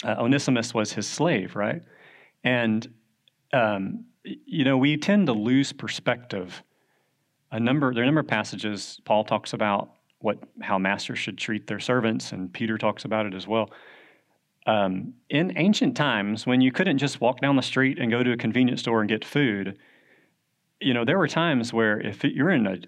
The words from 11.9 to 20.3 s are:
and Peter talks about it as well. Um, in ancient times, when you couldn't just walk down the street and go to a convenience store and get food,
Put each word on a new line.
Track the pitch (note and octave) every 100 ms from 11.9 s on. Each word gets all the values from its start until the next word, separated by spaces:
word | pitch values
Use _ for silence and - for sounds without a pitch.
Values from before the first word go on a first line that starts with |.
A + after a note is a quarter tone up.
| B2 A2+ A#2+ -
and | G2 F#2
Peter | - A2+ A2
talks | A2 G#2 G#2+
about | A2 G#2+
it |
as | F#2 F#2+
well. | A2 G#2 - - - - _ _ _ _ _ -
Um, | G#2+ G2 F#2 G#2 - _
in | C#3+ F3+ F3+
ancient | F3 G#3+ A3+ A#2+
times, | D3 A2+ G2+ A2 B2+
when | B2+
you | C3
couldn't | B2 F#3 C3+
just | C#3 -
walk | A#2 -
down | C#3 C#3
the |
street | - - C3 -
and | A#2+
go | A#2
to | B2
a | A#2+
convenience | A#2+ A2+ B2+ C3
store | - A2+
and | G#2+
get | A2
food, | - D3 C#3 G2+ F#2+ F#2+ _ _ _ _ _